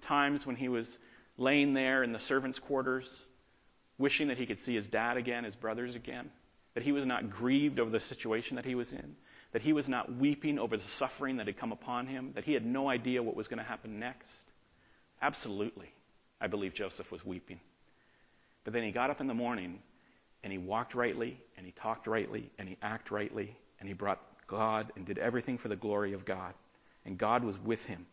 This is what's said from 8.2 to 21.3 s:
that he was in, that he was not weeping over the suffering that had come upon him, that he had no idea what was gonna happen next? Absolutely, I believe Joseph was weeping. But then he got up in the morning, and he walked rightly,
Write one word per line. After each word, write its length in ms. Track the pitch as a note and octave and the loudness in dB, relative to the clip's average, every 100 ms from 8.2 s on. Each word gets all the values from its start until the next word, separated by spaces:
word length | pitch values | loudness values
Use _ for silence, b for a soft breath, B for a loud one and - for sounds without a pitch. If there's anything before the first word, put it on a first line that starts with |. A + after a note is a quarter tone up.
| A2+ A2 A#2 B2 | 0 0 0 -4
that 80 | |
he 100 | C3 | -2
was 180 | B2 A#2 | -2 -2
in, 240 | - D3 - B B B | -8 -12 -16 B B B
that 100 | A#2 | 2
he 100 | A2+ | 4
was 160 | D3+ C3 | 4 4
not 280 | B2 - B2 | 0 0 4
weeping 420 | C#3+ D3 D#3 C#3+ | 4 4 2 2
over 180 | A2+ A2 | 2 0
the 60 | |
suffering 540 | - - - - C#3 B2+ | -2 -2 -2 0 -2 0
that 100 | G#2 | -2
had 120 | G2+ | -2
come 140 | A#2 | -4
upon 340 | G#2+ - A#2+ B2+ | -4 -4 -4 -2
him, 260 | C3+ C3 | -6 -6
that 100 | B2 | -4
he 100 | D3+ | 2
had 100 | C#3 | 2
no 240 | A2+ C3 C#3 | 2 2 2
idea 340 | B2 A#2+ B2 | 2 2 2
what 140 | A2+ - | 2 -2
was 120 | G#2+ | -4
gonna 140 | A2+ | -6
happen 360 | A2 A2+ A2+ G#2+ | -6 -8 -8 -8
next? 320 | A#2+ C3 - - - _ b b b b b - | -8 -10 -18 -20 -20 _ b b b b b 0
Absolutely, 720 | C#3 - A#2 G2+ A2 - - - _ _ _ - | 0 0 -2 -2 -2 -4 -16 -20 _ _ _ -6
I 60 | G#2+ | -2
believe 280 | G#2 G2 | 0 -2
Joseph 380 | E2+ G2 - F#2+ | -4 -6 -8 -12
was 120 | F2 | -10
weeping. 360 | F#2+ F2+ - F2 - _ b b b b b b b b | -8 -8 -10 -16 -18 _ b b b b b b b b
But 80 | - | -4
then 100 | A#2 | -2
he 80 | A2 | 0
got 200 | A2+ C3 | 2 2
up 100 | C#3+ | 0
in 60 | C3+ | -2
the 80 | |
morning, 460 | A#2 A#2+ A#2 F2+ F#2+ - b b b b _ | 0 0 -2 -4 -10 -16 b b b b _
and 100 | G2+ | -8
he 60 | F#2+ | -6
walked 360 | F2+ A2 A#2+ | -2 -2 0
rightly, 440 | B2 A#2+ G#2 A2+ | 0 0 0 -4